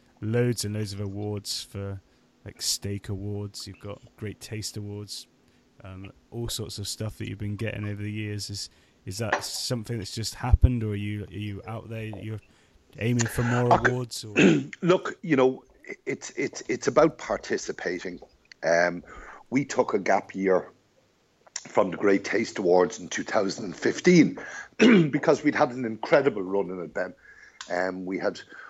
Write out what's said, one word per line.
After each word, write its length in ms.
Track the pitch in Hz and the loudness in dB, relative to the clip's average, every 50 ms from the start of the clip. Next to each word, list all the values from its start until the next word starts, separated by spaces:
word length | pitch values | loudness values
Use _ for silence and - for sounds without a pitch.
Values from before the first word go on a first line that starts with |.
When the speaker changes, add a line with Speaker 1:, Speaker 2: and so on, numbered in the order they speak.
| _ _ _ - | _ _ _ -8
Speaker 1:
loads 440 | 107 104 117 120 123 123 117 - - | -4 -2 0 2 2 2 0 -2 -4
and 80 | 104 104 | -4 -4
loads 180 | 107 110 98 98 | -4 -6 -6 -6
of 60 | 98 | -8
awards 640 | 104 98 98 101 104 104 104 101 101 - - - - | -8 -6 -6 -6 -6 -6 -6 -6 -6 -6 -8 -8 -8
for, 380 | - - 101 98 98 98 98 _ _ _ _ _ _ _ _ - | -10 -10 -8 -8 -8 -10 -10 _ _ _ _ _ _ _ _ -20
like, 180 | 101 - - | -18 -12 -8
steak 460 | - - - - - 101 101 101 - - | -4 -4 -4 -4 -4 -6 -6 -6 -6 -6
awards. 580 | 101 95 101 104 101 101 104 101 - - - | -8 -6 -6 -6 -6 -6 -8 -10 -10 -12 -14
You've 120 | 101 92 - | -14 -16 -16
got 220 | - 101 - - - - _ | -14 -14 -14 -14 -18 -20 _
Great 220 | - 110 104 - - | -12 -10 -10 -10 -12
Taste 340 | - - 113 107 101 - - | -12 -12 -10 -8 -8 -8 -10
Awards, 500 | 110 104 101 101 104 104 98 - - - _ _ _ _ _ _ _ _ _ _ _ - | -10 -10 -10 -10 -10 -10 -12 -12 -14 -14 _ _ _ _ _ _ _ _ _ _ _ -18
um, 280 | 95 92 95 98 98 - _ _ - | -16 -14 -14 -14 -16 -18 _ _ -12
all 180 | - 117 117 110 | -8 -8 -6 -6
sorts 280 | - - 110 - - | -4 -6 -6 -8 -8
of 100 | - 98 | -10 -8
stuff 300 | - - - 110 107 - | -8 -6 -6 -6 -8 -6
that 120 | - 110 104 | -8 -8 -8
you've 100 | 101 98 | -8 -6
been 160 | 104 104 104 | -6 -6 -4
getting 300 | 101 113 107 - 107 104 | -4 -4 -6 -4 -4 -6
over 140 | 104 104 101 104 | -6 -6 -6 -6
the 80 | 107 | -6
years. 380 | 107 107 107 104 104 101 98 - | -6 -6 -6 -6 -6 -6 -6 -8
Is, 200 | 101 - - - _ _ _ _ _ _ - | -8 -10 -10 -12 _ _ _ _ _ _ -12
is 120 | 101 95 101 | -10 -6 -6
that 240 | 117 104 - - - | -4 -2 -2 -4 -4
something 540 | - - - - - 131 117 104 - 117 | -6 -8 -8 -4 -4 -4 -4 -4 -6 -8
that's 160 | 113 92 - - | -8 -8 -8 -8
just 200 | - 107 - - | -8 -8 -8 -8
happened, 480 | - - 127 120 - - 131 123 117 110 | -4 2 2 4 4 4 4 2 2 0
or 60 | 107 | -2
are 40 | 104 | -4
you, 280 | 101 104 104 104 104 101 | -4 -4 -4 -6 -6 -8
are 80 | - 85 | -10 -10
you 280 | 101 107 104 101 - - | -8 -8 -8 -8 -10 -10
out 220 | 95 113 110 - 101 | -10 -10 -10 -10 -10
there, 140 | 113 113 110 | -10 -10 -10
you're 360 | 110 107 95 - 110 110 107 _ _ _ _ _ _ _ _ _ _ - - | -10 -10 -10 -10 -10 -10 -10 _ _ _ _ _ _ _ _ _ _ -8 -2
aiming 280 | 104 120 123 120 117 | 0 2 2 2 0
for 160 | 113 - - 120 | 0 0 0 0
more 300 | 120 120 120 123 120 117 | 2 2 2 4 4 4
Speaker 2:
Okay. 180 | 113 117 120 | 4 4 2
Speaker 1:
awards? 340 | 123 127 123 117 - - - | 0 0 -4 -6 -8 -10 -10
Or? 80 | 110 104 | -2 4
Speaker 2:
<clears throat> 460 | 120 165 185 160 139 131 151 - - | 6 8 8 8 6 2 -4 -8 -2
Look, 360 | - 165 180 - - - - - | 4 4 4 4 4 -4 -10 -6
you 140 | - 165 147 | 0 2 4
know, 260 | 131 127 131 131 - - _ _ _ - - - _ - | 6 6 4 4 0 -12 _ _ _ -16 -16 -16 _ -6
it's, 260 | - - - - - | -6 -6 -6 -8 -12
it's, 320 | - - 85 82 - - - | -6 -4 -4 -4 -4 -8 -6
it's 200 | - 127 120 - | -6 -4 -2 0
about 300 | 139 123 151 156 156 - | 2 6 6 6 6 4
participating. 1040 | - - - - - - - 117 92 - - - - - 87 90 87 - 90 87 - - _ _ _ _ _ - - - | -2 -4 -4 -4 -4 -2 -4 -6 -6 -4 -6 -8 -6 -4 -4 -4 -4 -6 -10 -10 -12 -16 _ _ _ _ _ -14 -4 0
Um, 400 | 78 85 85 87 87 87 87 - - - - - - - - - - | 2 4 4 4 2 0 -4 -10 -14 -18 -18 -16 -18 -18 -18 -10 -2
we 140 | 117 139 135 | 0 0 0
took 300 | - - 127 120 - - | 0 2 0 2 2 2
a 60 | 98 | 0
gap 340 | 87 - 98 98 - - - | 2 2 2 2 0 -2 -4
year 340 | 95 95 95 92 87 - - - _ _ _ _ _ _ _ _ _ _ _ _ _ _ - - - - | 0 4 4 4 4 2 -2 -16 _ _ _ _ _ _ _ _ _ _ _ _ _ _ -14 -14 -14 -10
from 220 | - - 117 104 92 | -2 2 2 2 2
the 80 | 82 | 0
Great 260 | - - 101 98 98 - | 2 4 4 4 4 2
Taste 360 | - - 104 113 - - - | -2 -2 -2 -2 -2 -4 -2
Awards 400 | 98 87 90 90 90 85 - - | 4 6 6 6 6 4 0 -8
in 80 | 90 | -10
two 160 | 78 - 110 113 | -8 -6 -6 -6
thousand 420 | - - 110 98 98 - - 110 | -2 -2 0 0 0 -4 -6 -8
and 100 | 90 78 | -10 -8
fifteen 600 | - - 113 - - - 180 180 165 139 - - - - - - | -2 -2 -2 -2 4 6 8 10 10 8 8 4 -4 -12 -12 -14
<clears throat> 200 | - - - _ | -14 -16 -8 _
because 640 | - 214 254 226 185 160 143 139 143 - - 147 - - | 6 8 8 10 8 6 6 2 2 4 4 2 4 4
we'd 120 | 147 - | 0 4
had 160 | - 151 127 | 4 2 2
an 120 | 120 131 123 | 0 -4 -4
incredible 600 | 110 110 107 - - 160 147 135 143 110 104 92 | -4 -6 -6 0 4 4 4 4 4 0 0 -4
run 260 | 92 98 101 95 87 | -2 0 0 0 -2
in 100 | 95 90 | -4 -8
it, 140 | 85 78 - | -8 -8 -6
Ben. 200 | 98 90 110 110 _ _ - - - - - _ - - - | -6 -6 -6 -8 _ _ -20 -20 -20 -20 -20 _ -16 -8 -4
Um, 340 | 87 90 92 95 92 92 92 | -2 0 0 -2 -2 -4 -6
we 140 | 92 95 87 | -4 -4 -2
had 200 | 95 101 87 - - - - - - | -2 -2 -4 -4 -14 -16 -18 -18 -18